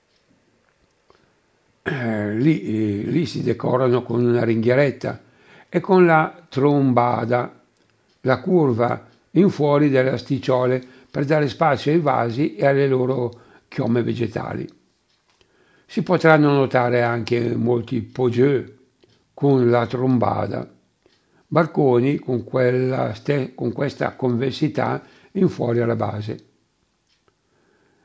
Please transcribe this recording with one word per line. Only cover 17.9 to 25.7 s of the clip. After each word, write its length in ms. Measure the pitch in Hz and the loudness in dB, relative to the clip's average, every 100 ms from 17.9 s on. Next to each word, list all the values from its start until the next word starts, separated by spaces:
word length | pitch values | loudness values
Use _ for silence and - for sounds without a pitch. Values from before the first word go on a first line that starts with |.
| 123 | -6
poggieux 720 | 104 - 127 120 139 131 - - _ _ _ _ _ | -6 -2 0 2 2 2 -4 -14 _ _ _ _ _
con 340 | - 143 135 120 | -2 2 4 4
la 200 | 120 117 | 2 0
trombada, 840 | 123 131 127 104 107 101 - - _ _ _ _ _ _ _ _ | -2 0 2 0 -2 -4 -6 -10 _ _ _ _ _ _ _ _
barconi 640 | 151 160 - 139 120 131 147 | -2 0 0 2 2 2 -2
con 240 | - 120 | -4 -6
quella 720 | 110 131 127 127 127 127 127 | -4 -2 0 0 -2 -2 -4
ste-, 400 | 104 - 143 131 | -4 -4 -4 -4
con 180 | - 123 | -6 -6
questa 440 | - 139 - 131 - | -4 -6 -4 -6 -2
convessità 840 | 127 120 135 - 156 - 117 135 - _ _ | -2 -2 -4 -2 -4 -2 -2 -4 -10 _ _
in 160 | 190 185 | -2 0
fuori 320 | - 120 | 0 -2